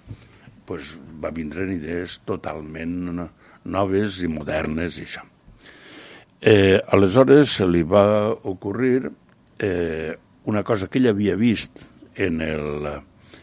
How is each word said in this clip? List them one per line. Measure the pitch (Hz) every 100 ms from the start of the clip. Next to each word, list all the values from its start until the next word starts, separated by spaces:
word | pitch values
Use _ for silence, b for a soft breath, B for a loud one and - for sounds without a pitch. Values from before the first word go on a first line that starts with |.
| B B B B B -
pues, | - 85 - 82 67 78
va | 78
vindre | 78 76 80
en | 95
idees | 90 76 87 87 -
totalment | - 90 - 78 78 78 82 90 87 87 82 _ b b
noves | - 92 98 95 104 92
i | 87
modernes | 78 73 76 76 78 85 -
i |
això. | - - - _ - - B B B B B B B -
Eh, | - 104 98 98 -
aleshores | 101 98 113 131 143 139 -
se | 92
li | 87 80
va | 101 101 107 107
ocurrir, | 113 104 92 101 104 127 127 - - _ _ _ -
eh, | 101 87 85 80 80 85 _ _
una | - 104
cosa | 98 110 95
que | 135
ell | 123
havia | 101 104 90
vist | 117 95 - - - - -
en | - 95 80
el, | 78 78 73 73 73 73 - _ B B